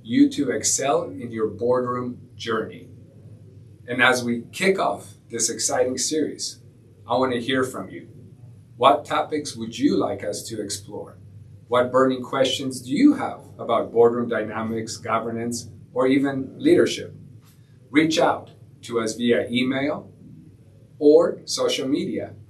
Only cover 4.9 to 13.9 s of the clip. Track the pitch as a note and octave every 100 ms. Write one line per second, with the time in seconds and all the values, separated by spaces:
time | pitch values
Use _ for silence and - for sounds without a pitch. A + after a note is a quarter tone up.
4.9 | - - - - A#2 - - - B2+ B2+
5.9 | B2+ - D#3 C#3 - - - - - -
6.9 | - - B2 C3 A#2+ C3+ C3 - G2+ F#2+
7.9 | - - - - - - - - - -
8.9 | - - D3+ - D3+ C#3 A2+ A2+ A#2+ C#3+
9.9 | F3+ G2+ G2 G#2 - - G#2+ G2 - -
10.9 | - - - - - - - - A#2+ B2
11.9 | B2+ C3 B2+ B2 C3+ C3 - C3 B2+ B2
12.9 | D3+ - - - - - - A#2 A2+ G2